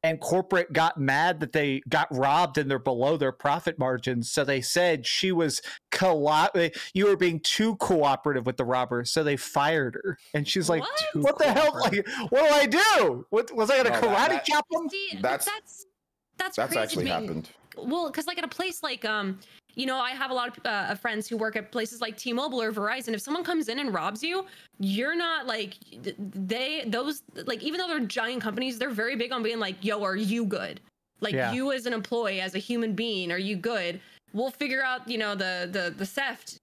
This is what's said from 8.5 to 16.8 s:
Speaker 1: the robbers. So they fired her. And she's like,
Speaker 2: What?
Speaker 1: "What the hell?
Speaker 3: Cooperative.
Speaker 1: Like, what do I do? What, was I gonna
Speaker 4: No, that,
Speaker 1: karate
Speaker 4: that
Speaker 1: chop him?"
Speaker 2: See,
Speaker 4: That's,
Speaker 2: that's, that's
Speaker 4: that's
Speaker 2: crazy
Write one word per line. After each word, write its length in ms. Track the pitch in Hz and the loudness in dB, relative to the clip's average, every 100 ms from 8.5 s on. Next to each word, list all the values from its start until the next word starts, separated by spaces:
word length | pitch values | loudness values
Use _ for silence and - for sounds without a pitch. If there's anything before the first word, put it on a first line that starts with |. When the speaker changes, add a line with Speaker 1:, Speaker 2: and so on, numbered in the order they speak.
| 123 | -2
Speaker 1:
the 60 | |
robbers. 480 | 123 127 123 120 120 | 0 2 2 -2 0
So 120 | 160 | 0
they 120 | 151 | 2
fired 600 | 139 - 143 143 160 127 | 0 0 2 2 2 0
her. 220 | - 196 156 - | -4 -8 -8 -4
And 120 | 151 143 | -4 0
she's 220 | 196 170 | 0 2
like, 120 | 165 | 0
Speaker 2:
What? 220 | 320 605 622 | 0 -2 -2
Speaker 1:
"What 220 | 151 285 - | 2 2 4
the 120 | 294 | 4
hell? 200 | 233 302 | 6 4
Speaker 3:
Cooperative. 340 | 247 233 202 202 | 2 0 0 -2
Speaker 1:
Like, 240 | 262 214 | -6 0
what 160 | 254 311 | 4 6
do 60 | |
I 120 | 294 277 294 440 381 | 6 6 6 6 6
do? 260 | 185 123 - | 4 0 0
What, 220 | 214 233 | 0 0
was 160 | 233 214 | 0 4
I 60 | 269 | 4
gonna 120 | 240 | 4
Speaker 4:
No, 120 | 233 | 4
that, 20 | |
Speaker 1:
karate 260 | 226 202 294 | 4 4 4
Speaker 4:
that 160 | 339 | 2
Speaker 1:
chop 200 | - 302 - | 2 0 2
him?" 160 | 320 320 | -4 -2
Speaker 2:
See, 300 | 392 392 190 | -6 -6 -2
Speaker 4:
That's, 260 | 247 277 | -2 0
Speaker 2:
that's, 400 | 381 427 - - - _ _ _ _ - | -2 -4 -10 -20 -20 _ _ _ _ -8
that's 180 | 370 | -6
Speaker 4:
that's 120 | - 123 | -2 0
Speaker 2:
crazy 60 | 120 | 0